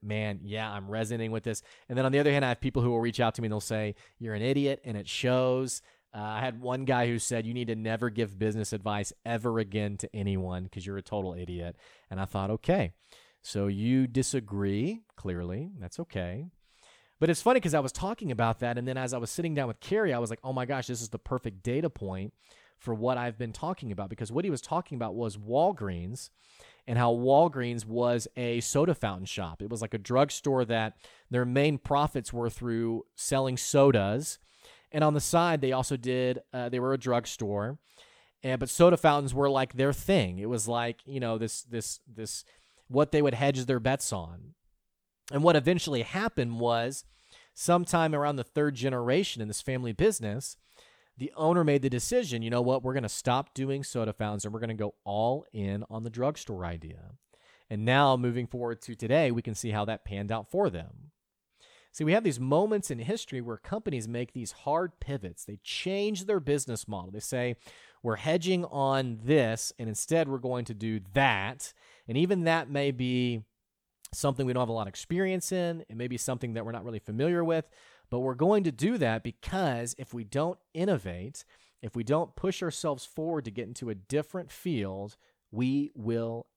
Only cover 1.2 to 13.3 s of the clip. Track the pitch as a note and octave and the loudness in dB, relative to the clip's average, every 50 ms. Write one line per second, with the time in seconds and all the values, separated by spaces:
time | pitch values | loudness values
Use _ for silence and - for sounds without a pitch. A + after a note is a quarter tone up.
1.2 | A2+ A2 A2+ A2+ - A#2 G#2+ - - - - - _ - B2 B2+ C3 C3 C3+ C#3+ | -2 -2 -4 -4 -4 -4 -6 -6 -8 -16 -20 -20 _ -4 0 2 2 4 4 6
2.2 | D3 D3 C#3 C#3+ C#3 B2 A#2+ - - C3+ - B2+ A#2+ B2 A#2+ A2+ A#2 A#2 G#2+ - | 6 6 4 4 2 2 0 0 -2 -2 0 2 2 2 2 2 0 0 2 2
3.2 | A#2+ A2+ - - A#2 G#2+ G#2+ G#2 - - A#2 G#2+ G#2+ G#2+ G#2 - - - _ _ | 2 2 2 0 -4 -2 -2 -4 -4 -2 -2 -2 -2 -4 -6 -8 -16 -20 _ _
4.2 | A#2+ A2+ G#2+ G#2 A2+ B2+ C#3 C#3+ C#3 C#3 C#3 - - B2 G#2+ G#2 F#2+ - - - | -8 -6 -4 -2 0 2 2 2 2 2 0 -2 -6 -8 -8 -6 -6 -6 -6 -2
5.2 | - B2 B2+ B2+ B2+ B2+ B2+ C3 C3 B2 - - - _ _ _ _ _ - G#2+ | 0 2 4 4 4 4 2 2 0 -2 -6 -8 -10 _ _ _ _ _ -12 -10
6.2 | G#2+ G#2+ A2 A2 B2+ B2+ A2+ A#2 B2+ B2 B2+ C3 C3+ C3 C3 B2 B2 A#2+ A#2+ A2+ | -8 -6 -4 -4 -4 -4 -4 -6 -4 -4 -2 -2 2 2 4 4 4 2 2 0
7.2 | - - B2 A#2 A2 A2+ A#2+ B2 A#2+ A2+ A2+ A2 A2 A2 A2+ G#2+ B2 A#2+ G#2 A2+ | 0 0 -2 -2 -2 -2 -4 -4 -2 -2 -2 -2 -2 -2 -2 0 0 -2 0 0
8.2 | A#2 G2+ G2 F#2 G#2+ A2 G#2 A2 G#2 - A2+ G2+ F#2 A2 G#2 G#2 G2+ - - _ | -2 -2 0 0 0 0 0 0 -2 -4 -4 -4 -2 -2 -2 -2 -4 -6 -8 _
9.2 | _ A2+ A#2 A2+ A2+ B2 A2+ A2+ A2 G2 G2 G#2+ G#2 G#2 G2+ F#2+ - - - G#2+ | _ -4 -4 0 0 0 0 0 -2 0 -2 -2 -2 -2 -4 -6 -8 -8 -4 -2
10.2 | G2 G2+ G2 F#2 F#2 F#2 F2+ F2+ F#2 F#2 - G2+ F#2 G2 G2 G2 F#2 - G#2+ G#2 | 0 0 0 0 -2 -2 -4 -6 -6 -8 -10 -10 -8 -8 -8 -8 -6 -4 -4 -4
11.2 | F#2+ F#2 F2 F2+ F2+ F2 F2+ F2 E2+ F2 F2 - - - - _ _ _ G2 F#2 | -2 -4 -6 -6 -8 -8 -6 -6 -6 -8 -10 -12 -20 -20 -20 _ _ _ -6 -6
12.2 | G2 - - G2+ F#2+ G2 A2 G#2+ - - F3+ G3 A2+ F2 - _ _ _ - - | -4 -2 -2 -2 0 0 -2 0 2 2 2 2 2 -2 -4 _ _ _ -20 -20
13.2 | - _ | -20 _